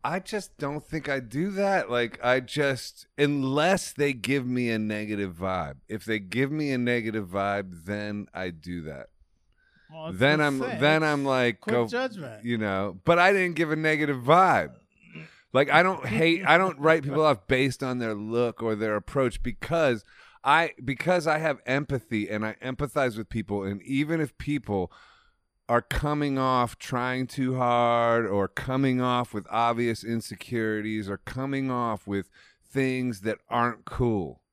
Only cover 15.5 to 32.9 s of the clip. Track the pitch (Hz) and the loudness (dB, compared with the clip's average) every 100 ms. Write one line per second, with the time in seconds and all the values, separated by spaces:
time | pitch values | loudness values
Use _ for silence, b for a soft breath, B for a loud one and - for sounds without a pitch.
15.5 | 127 139 147 185 175 127 110 165 165 185 | 2 6 6 4 2 -4 2 2 2 4
16.5 | 165 190 143 151 165 139 143 156 131 _ | 4 4 2 4 4 2 2 4 2 _
17.5 | 131 135 123 135 123 117 104 107 117 120 | 2 2 0 -4 -4 -4 -6 -2 0 0
18.5 | 107 113 110 110 104 - 143 131 - - | 0 -4 -2 0 -2 -2 0 0 0 -6
19.5 | 110 - 165 151 117 - B B B 135 | -6 -4 0 2 0 -6 B B B 2
20.5 | 151 165 - 123 127 - 180 156 156 160 | 2 2 -4 -6 -4 0 0 2 0 0
21.5 | 139 - 135 147 139 - 110 104 107 110 | -4 -2 -2 0 -4 -2 -4 -2 -4 -6
22.5 | 107 127 131 139 - 131 107 107 117 104 | -6 -10 -6 -4 0 -2 -2 -6 -6 -4
23.5 | 101 95 101 - 135 147 165 151 _ - | -4 -4 -6 -4 -2 0 -2 -4 _ -6
24.5 | 147 - 101 90 b b b b b b | -6 -2 -2 -2 b b b b b b
25.5 | _ - 120 - - 147 147 143 135 131 | _ 0 0 0 -4 -2 0 0 0 2
26.5 | 127 120 - - 127 123 127 127 - 127 | 2 0 -4 -6 -4 -2 -2 -4 -2 -2
27.5 | 131 123 120 120 120 117 117 110 101 95 | 0 2 4 4 4 4 4 2 0 0
28.5 | - - 131 135 127 127 123 120 104 - | -4 -4 2 2 2 2 0 -2 -6 -4
29.5 | 110 117 117 120 113 - 117 - 98 - | 0 2 2 0 -2 -4 -6 -6 -14 -6
30.5 | 120 110 110 107 110 98 98 - 131 135 | -2 0 -2 -2 -4 -4 -8 -8 -6 -4
31.5 | 139 135 123 117 107 - 101 92 b b | -2 -2 -2 -2 -4 -2 -4 -4 b b
32.5 | b _ 139 131 | b _ 0 0